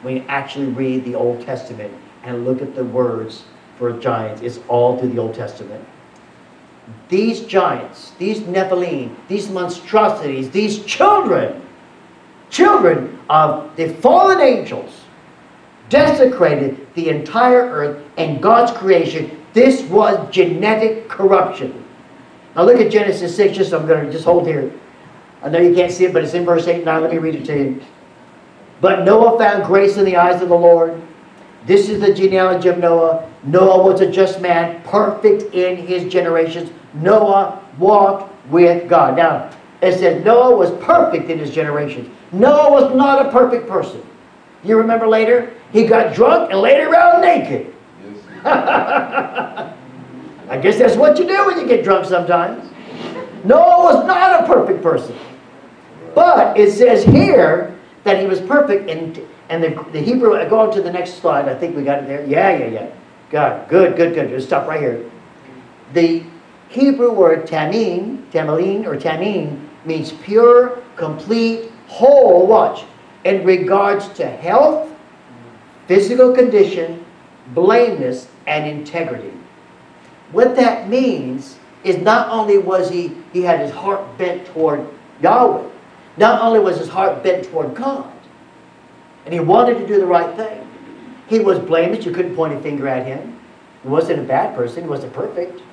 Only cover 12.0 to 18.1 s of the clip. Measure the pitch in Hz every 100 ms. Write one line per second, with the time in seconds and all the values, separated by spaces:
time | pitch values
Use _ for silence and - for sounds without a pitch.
12 | _ _ _ _ _ - 381 415 175 156
13 | - - - 151 151 151 - - 160 -
14 | 247 349 392 370 277 240 - - - -
15 | - - - _ _ _ _ _ - 285
16 | 294 277 254 - 160 143 135 - - -
17 | 165 147 - 226 247 247 247 - - -
18 | -